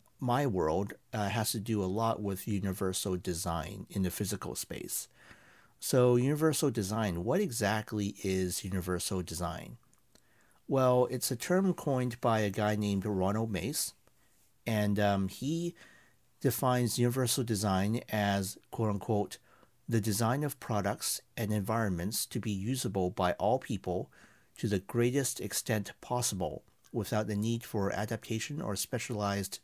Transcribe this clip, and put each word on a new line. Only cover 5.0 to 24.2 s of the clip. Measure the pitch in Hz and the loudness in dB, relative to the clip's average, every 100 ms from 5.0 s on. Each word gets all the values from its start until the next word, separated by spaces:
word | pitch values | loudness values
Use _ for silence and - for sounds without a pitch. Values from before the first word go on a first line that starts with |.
| - _ - - - - - - | -8 _ -20 -20 -20 -20 -20 -12
So | - 135 127 123 | 0 4 6 6
universal | 131 147 160 147 147 | 4 4 2 4 0
design, | 117 95 107 110 85 | 0 0 0 0 0
what | 92 170 | 0 0
exactly | 202 117 101 107 107 107 101 - | 0 0 0 0 -2 -2 -2 -2
is | 98 95 92 85 | 0 2 0 -2
universal | 95 92 87 90 - 92 | -2 -2 0 -2 0 -2
design? | 85 90 85 82 76 120 _ _ _ _ _ _ _ _ - | -4 -4 -4 -6 -10 -16 _ _ _ _ _ _ _ _ -2
Well, | 131 127 127 123 | 2 6 6 4
it's | 127 - | 2 -2
a | 127 | -2
term | - 180 190 | 2 2 4
coined | - - 131 123 117 | 2 0 0 0 0
by | 123 113 | 2 4
a | 104 | 2
guy | 95 107 | 2 2
named | 107 104 98 | 2 2 0
Ronald | 104 98 92 107 113 | 0 2 2 2 0
Mace, | 95 98 156 - - _ _ _ _ _ _ - | -2 -2 -2 -4 -8 _ _ _ _ _ _ -2
and, | 110 104 104 | 2 2 4
um, | 104 98 95 | 4 4 0
he | - 135 165 175 - - - - _ _ _ | -4 -4 -2 -4 -8 -18 -20 -20 _ _ _
defines | 135 - 131 123 120 - | 0 2 2 2 2 2
universal | 120 127 127 - | 2 2 0 0
design | 123 107 104 95 101 113 - | 0 0 2 2 2 0 -2
as, | 107 101 101 95 - - | 0 2 2 -2 -8 -12
quote | - 110 | -2 0
unquote, | 101 - 104 101 - _ - - _ - | 0 0 0 0 -6 _ -20 -20 _ -2
"the | 113 | 0
design | 107 104 113 135 | 2 0 2 0
of | 147 - | -2 -6
products | - 107 98 113 - - - - | -2 0 0 0 -2 -6 -8 -6
and | 107 | 0
environments | 107 98 113 110 87 90 113 | 0 0 0 2 0 -2 -4
to | - 117 | -4 -4
be | 107 | -2
usable | 98 101 131 120 95 90 | -2 -2 -2 -2 0 0
by | - 90 | 2 0
all | - 98 131 | 2 0 0
people | - 101 - 87 - - | -2 -6 -2 -4 -4 -12